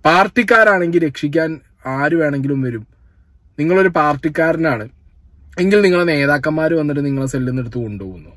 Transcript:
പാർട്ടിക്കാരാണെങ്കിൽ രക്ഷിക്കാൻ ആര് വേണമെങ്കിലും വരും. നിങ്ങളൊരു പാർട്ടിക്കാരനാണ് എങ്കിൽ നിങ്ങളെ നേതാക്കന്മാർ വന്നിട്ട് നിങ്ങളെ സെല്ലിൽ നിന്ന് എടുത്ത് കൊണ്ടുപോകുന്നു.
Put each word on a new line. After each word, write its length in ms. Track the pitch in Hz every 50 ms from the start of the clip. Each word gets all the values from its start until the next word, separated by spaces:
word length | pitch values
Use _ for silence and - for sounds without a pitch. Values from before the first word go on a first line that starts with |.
| -
പാർട്ടിക്കാരാണെങ്കിൽ 1000 | 156 165 180 196 202 _ 240 226 196 240 226 220 214 196 185 175 170 170 175 165
രക്ഷിക്കാൻ 540 | 151 135 - - 147 143 160 160 160 160 147 _ _ _ _ _
ആര് 280 | 131 131 135 143 151 170
വേണമെങ്കിലും 480 | 165 156 147 143 139 135 139 143 135
വരും. 240 | 131 123 117 113 107 _ _ _ _ _ _ _ _ _ _ _ _ _ _ -
നിങ്ങളൊരു 300 | 147 165 180 190 190 185
പാർട്ടിക്കാരനാണ് 1000 | 170 165 151 147 143 135 - 156 147 - 160 165 165 165 165 156 127 110 107 117 _ _ _ - _ _ _ - _ _ - - - -
എങ്കിൽ 200 | 180 190 202 208
നിങ്ങളെ 240 | 202 185 180 175 175
നേതാക്കന്മാർ 680 | 170 156 143 139 139 147 143 135 156 156 160 160 160 165
വന്നിട്ട് 300 | 160 151 147 143 143 143
നിങ്ങളെ 220 | 143 139 135 135
സെല്ലിൽ 240 | 131 143 131 127 127
നിന്ന് 120 | 127 131
എടുത്ത് 160 | 120 117 113 123
കൊണ്ടുപോകുന്നു. 520 | 117 107 104 95 98 92 92 85 76 78 80